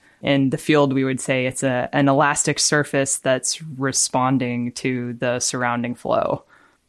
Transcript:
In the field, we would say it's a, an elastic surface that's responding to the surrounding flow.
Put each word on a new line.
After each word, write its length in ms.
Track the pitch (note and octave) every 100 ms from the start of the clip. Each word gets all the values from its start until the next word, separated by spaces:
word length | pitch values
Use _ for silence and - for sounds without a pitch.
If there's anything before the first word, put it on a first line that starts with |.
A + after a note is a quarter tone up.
| _ _
In 280 | - C#3 C3+
the 80 | A#2+
field, 340 | - D3+ C#3+
we 120 | C3 C3
would 160 | C3
say 260 | - C3 B2+
it's 160 | C3
a, 260 | C3+ B2 B2
an 160 | C#3+ C#3
elastic 500 | C#3 C#3+ D3 - D3
surface 600 | - D3+ C#3 C#3+ C#3 -
that's 440 | C3+ B2+ - -
responding 1120 | D#3+ C3 C3+ B2+ - C3 B2+ C3+ B2 A#2+ A#2+
to 420 | - C3+ B2+ B2 A#2+
the 260 | B2+ B2
surrounding 540 | - C3 B2 A#2+ A#2+ A#2+
flow. 500 | - A#2 - - - _ _ _